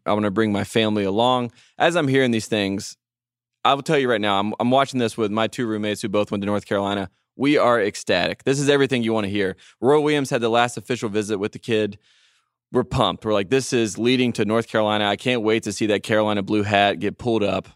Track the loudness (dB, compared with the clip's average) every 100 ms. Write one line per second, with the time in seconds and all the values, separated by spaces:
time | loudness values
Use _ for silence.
0 | -2 0 0 0 0 0 0 0 0 0
1 | -2 0 2 0 -4 _ _ 0 2 2
2 | 2 2 2 0 0 -2 0 -4 -10 -16
3 | _ _ _ _ _ _ 0 0 2 0
4 | 2 0 2 0 -2 -2 2 2 2 0
5 | -2 -2 -2 0 -2 -2 -6 -4 -4 -4
6 | -2 -2 -2 -4 -2 -4 -2 -2 0 -4
7 | -6 _ _ -4 0 2 4 2 0 -4
8 | -2 0 0 -2 -2 0 2 2 2 0
9 | 0 -2 -2 -2 -4 -6 -20 _ 2 4
10 | 2 0 -2 -2 0 2 0 -2 -6 -6
11 | -2 -4 -2 -4 -4 -8 -2 -2 -2 -6
12 | _ _ _ _ _ _ _ -2 -2 0
13 | 0 0 -2 -2 2 0 0 0 0 0
14 | 0 2 0 0 0 0 0 0 2 0
15 | 0 0 -2 0 2 0 -2 -4 0 0
16 | 0 0 2 0 0 -2 2 4 4 2
17 | -6 -4 -2 0 0 -2 -6